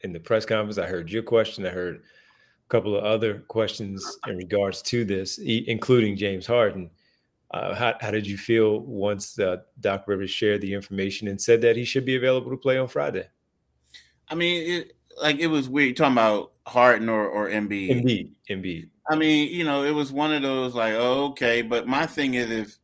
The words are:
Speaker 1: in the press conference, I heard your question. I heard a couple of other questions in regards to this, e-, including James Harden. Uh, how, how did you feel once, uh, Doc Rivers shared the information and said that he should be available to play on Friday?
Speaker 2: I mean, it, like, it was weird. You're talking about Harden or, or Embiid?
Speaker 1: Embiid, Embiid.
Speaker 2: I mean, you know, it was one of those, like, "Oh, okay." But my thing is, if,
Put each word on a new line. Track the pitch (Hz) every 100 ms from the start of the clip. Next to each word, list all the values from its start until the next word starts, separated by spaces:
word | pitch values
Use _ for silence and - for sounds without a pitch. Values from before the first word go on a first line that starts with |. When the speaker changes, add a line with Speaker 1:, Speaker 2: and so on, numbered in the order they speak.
Speaker 1:
in | 95
the | 82
press | - 110 -
conference, | 110 107 101
I | 85
heard | 90 82
your | 110
question. | 110 113 104 - 92
I |
heard | 90 90 82
a | - _ _ _ _ _ _
couple | 113 101 101
of |
other | 104 110 110 101 -
questions | 110 104 - 101 95 - - -
in | 90
regards | 87 101 98 -
to | - 120 104
this, | 95 92 -
e-, | 180 113 117
including | 110 - 123 107 98
James | 101 92 104
Harden. | 120 107 95 87 _ _ _ _ _ _
Uh, | - - -
how, | 117 -
how | 107
did | 107 101
you | 98
feel | - 113 107 107
once, | 135 104 101 101 - -
uh, | 92 90 - -
Doc | 104 98 104
Rivers | 95 95
shared | - 107 104
the | 98
information | 98 - 98 98 - 104
and | 98
said | - 117
that | 117 113
he | 120
should | 135
be | 127 131
available | 131 127 127
to | 131
play | 135 131
on | 127
Friday? | 147 - 95 - _ _ _ _ _ _ - - _ -
Speaker 2:
I |
mean, | 160 175 175 160 175
it, | - _ _ -
like, | 151 143
it | 165
was | 151 127
weird. | 143 135
You're | 123
talking | 143
about | 120 110 104 - _ -
Harden | 123 123 110 113
or, | 110 104
or | 104 98
Embiid? | 107 101 101 95 123
Speaker 1:
Embiid, | 123 101 - - -
Embiid. | 95 92 82 80 _ -
Speaker 2:
I | 156
mean, | 156 151 147
you | 175 156
know, | 143
it | 143
was | 151 139
one | 139 156
of | 151
those, | 135 131 127
like, | 120 110 110
"Oh, | 123 135 139
okay." | 135 120 120
But | 113 120 117
my | 135 160
thing | 156 135
is, | 123 117
if, | 110 104 -